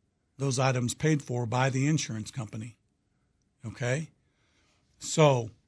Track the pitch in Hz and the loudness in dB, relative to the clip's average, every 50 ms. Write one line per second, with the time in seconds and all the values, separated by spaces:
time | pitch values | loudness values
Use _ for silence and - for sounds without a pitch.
0 | _ _ _ _ _ _ _ - 139 139 123 135 131 131 127 127 120 117 - - | _ _ _ _ _ _ _ -6 -4 -2 0 2 2 2 2 2 0 -2 -4 0
1 | - 156 160 143 - - 123 120 120 107 123 127 131 135 127 131 135 147 160 147 | 2 2 2 2 0 -4 -4 -4 -2 -2 0 0 0 2 0 0 0 2 0 0
2 | - - 117 107 104 - - 127 110 104 - 110 113 120 107 _ _ _ _ _ | -2 -4 -8 -8 -10 -10 -10 -10 -10 -10 -10 -12 -12 -12 -16 _ _ _ _ _
3 | _ _ _ _ _ _ _ _ _ _ _ _ - 110 - - 123 123 131 156 | _ _ _ _ _ _ _ _ _ _ _ _ -14 -14 -8 -6 -4 -2 -2 -4
4 | 160 - _ _ _ _ _ _ _ _ _ _ _ _ _ _ _ _ _ - | -6 -10 _ _ _ _ _ _ _ _ _ _ _ _ _ _ _ _ _ -16
5 | - - - 165 156 147 135 120 113 110 - _ _ | -10 -2 4 6 6 6 6 4 0 -6 -12 _ _